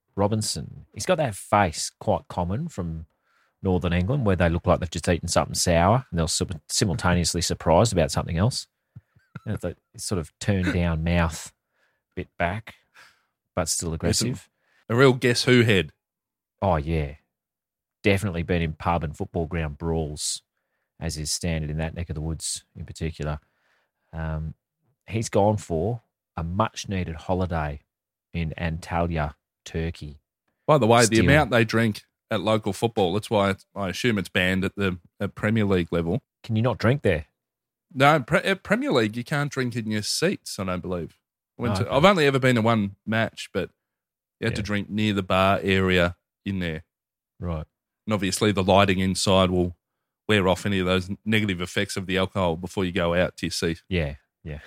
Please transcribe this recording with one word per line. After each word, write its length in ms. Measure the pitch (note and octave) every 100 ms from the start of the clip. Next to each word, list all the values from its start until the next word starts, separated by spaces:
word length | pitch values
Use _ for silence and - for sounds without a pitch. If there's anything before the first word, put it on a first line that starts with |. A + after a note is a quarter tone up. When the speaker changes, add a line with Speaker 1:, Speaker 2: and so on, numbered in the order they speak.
| _ -
Speaker 1:
Robinson, 680 | G2+ A2 G#2 - A#1 - -
he's 120 | - -
got 120 | F3+
that 180 | C#3+ G2+
face 560 | - G#2 F#2+ - - -
quite 280 | - F2+ -
common 400 | - F2 G#2 E3+
from 380 | - E2+ D#2+ D#2+ _ _ _ _ _
Northern 320 | G2 F2+ F2
England 320 | F2 F2+ D3 A2
where 100 | F2+
they 140 | F2
look 160 | E2+ -
like 140 | D#2+
they've 100 | F2
just 180 | E2+ F2
eaten 180 | F2 F2
something 260 | - D2+ -
sour 500 | - E2+ F2 A#2+ -
and 100 | E2+
they're 80 | D#2
sim-, 340 | - F2 D#2+ -
simultaneously 720 | - A2 D#2 F2+ F2 E2 F2
surprised 520 | D#2+ E2+ - E2 A#2
about 180 | F#2 D2
something 260 | - - E2+
else. 300 | G#2+ - - _ _ - - _ _ - -
And 100 | G#2
it's 80 |
like, 140 | F2+ - _
it's 120 | - -
sort 140 | F#2+
of 180 | D#2 _
turned 340 | - G2 F2+
down 300 | F2+ E2+ D#2+
mouth, 500 | E2 F2 E2 D#2+ - - _ _ _ _ _ -
bit 140 | F2+ -
back, 380 | E2+ G#2 - - _ - - _ _ _ _ -
but 140 | E2+
still 200 | - F2
Speaker 2:
It's 0 |
a, 20 | D#2+ E2+ - A#2
Speaker 1:
aggressive. 240 | C3 - _ _ _ -
Speaker 2:
a 60 | A2+
real 180 | C3+
Guess 300 | B2+ B2 A#2+
Who 180 | - B2+
head. 280 | A#2 G2+ D2+ - _ _ _ _ _ _
Speaker 1:
Oh, 160 | G2 E2+
yeah. 360 | D2+ E2 C#2+ D2+ _ _ _ _ _ _ _ _
Definitely 420 | G#2+ G2 G#2 E2+
been 180 | D#2+ F2+
in 120 | E2
pub 300 | D2+ - E2+
and 120 | D#2+ D2+
football 300 | F#2+ F2+ D#2+
ground 320 | E2+ D#2+ D2
brawls, 640 | E2+ E2 D2+ D2 - - - _ _ _ _ _
as 180 | E2 D2+
is 140 | D2+
standard 380 | - F2+ E2 D2+
in 80 | D2+
that 160 | D#2+
neck 160 | D#2 E2
of 60 | D2+
the 60 |
woods 420 | D#2 D#2 - - - -
in 100 | D#2+
particular. 540 | - D#2+ D#2 D2 D2+ - _ _ _ _ _ _
Um, 400 | D#2+ D#2+ D#2 D#2+ - _ _ _ _ -
he's 220 | G#2 A2
gone 280 | A2 G2+ G#2+
for 440 | - E2 F#2 A#2+ - _ _ -
a 60 |
much-needed 720 | E2 F#2 A2+ - - G2 E2+ D#2+
holiday 640 | - F#2 F2+ E2+ D2+ D2 - _ _ _ _
in 200 | E2+ D#2+ D2+
Antalya, 800 | E2 D#2+ - E2+ F2 E2 D2 - _ _ -
Turkey. 540 | E2+ E2 - D2+ C#2+ _ _ _ _ -
Speaker 2:
By 120 | D3+
the 100 | A2
way, 140 | A#2
the 60 | A#2
Speaker 1:
Stealing. 220 | A2+ A#2
Speaker 2:
amount 220 | C#3+ C3+
they 140 | A#2+ A2+
drink 380 | A2+ A2+ G2+ - _ -
at 100 | G#2+
local 320 | F#2 A2 G#2
football, 400 | F#2 A#2 A2+ F#2
that's 160 | G2 -
why 200 | G#2+ G2
it's, 140 | F#2+ _ -
I 140 | G2
assume 280 | E2+ B2+ G#2+
it's 120 | F2+
banned 340 | G2+ F#2 F#2+
at 120 | F#2+ -
the, 220 | G2 F2+ - -
at 160 | G2+ -
Premier 300 | G#2+ A2 G#2
League 260 | F#2 E2+
level. 300 | E2+ E2+ F#2+ - _
Speaker 1:
Can 120 | - A2
you 60 |
not 160 | B2 G#2
drink 240 | A2 C#3
there? 240 | G#2+ D#2+ - _ _ _ _ _ _
Speaker 2:
No, 260 | B2+ C#3+ D#3
pre-, 180 | A#2+ F3+
at 200 | F3 F#3+
Premier 280 | - G#3+ C#4+
League, 260 | C#3 A2 A2
you 60 |
can't 280 | A#2+ D3+ C#3+
drink 240 | - B2 A#2
in 140 | G#2+
your 140 | G#2+
seats, 560 | G2+ - E3 G3+ - -
I 40 |
don't 160 | F#2+ F#2
believe. 380 | F2 F2+ D#2 - _ _ _ -
I 60 |
went 100 | A#2+
Speaker 1:
Oh, 40 | G2
Speaker 2:
to, 80 | -
Speaker 1:
okay. 80 | B2+
Speaker 2:
I've 80 | F3+
only 220 | G3 C#3+
ever 100 | C3+
been 160 | B2+ B2
to 60 |
one 340 | A2 A2+ G2+ G2 -
match, 440 | A2 A2 - -
but 200 | G2 E2 _ _ _ _ _ _ -
you 60 | A2
had 60 |
Speaker 1:
Yeah. 40 | -
Speaker 2:
to 40 |
drink 280 | G2+ G#2 G2
near 200 | G2+ G#2+
the 100 | G2
bar 360 | F#2+ F#2 F#2+ G2
area 520 | G2 F#2+ F#2+ F#2 F2 F2 _ _ -
in 140 | G2
there. 240 | F2 D#2 - _ _ _ _ -
Speaker 1:
Right. 260 | F2+ E2 D2+ _ _ _ -
Speaker 2:
And 80 |
obviously 380 | G#2+ F#2+ F#2+ G#2+
the 120 | G2
lighting 360 | F#2 F#2+ G2+ F#2
inside 500 | F#2+ F#2 - F#2+ F#2
will 260 | F2+ F2+ F2 _ _ _ _ -
wear 200 | G#2+ F#2
off 180 | F2+ G#2
any 100 | G2
of 60 | F2+
those 240 | F#2 F2+ G2 -
negative 360 | A2 G#2+ F2
effects 360 | F2+ - G2 -
of 80 | F2+
the 120 | F#2
alcohol 360 | F#2+ G#2 F2+ E2
before 280 | F2+ - F#2
you 60 |
go 240 | F2+ E2+ F2
out 220 | F2+ -
to 100 | E2+
your 40 |
seat. 300 | - E2+ D#2+ -
Speaker 1:
Yeah, 260 | F2+ D2+ C#2 _ _
yeah. 160 | D#2+ D2